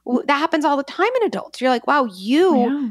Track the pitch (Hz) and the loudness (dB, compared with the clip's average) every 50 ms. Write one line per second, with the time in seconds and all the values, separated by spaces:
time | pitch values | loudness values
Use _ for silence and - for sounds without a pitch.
0 | - 240 247 240 - 262 285 277 302 330 - 320 285 311 285 277 277 - - - | -6 -2 -2 -2 0 0 0 0 0 0 0 0 0 0 0 0 -2 -4 -4 -2
1 | 359 453 508 508 453 - - 190 - - - - 240 262 254 233 - - 277 294 | -2 0 0 0 0 -2 -2 -6 -10 -12 -8 -4 0 0 0 0 0 0 2 2
2 | 262 226 185 185 190 208 262 311 370 381 320 247 214 233 277 294 277 226 | 0 -2 -4 -8 -4 0 2 2 4 4 4 2 2 0 0 -2 -4 -6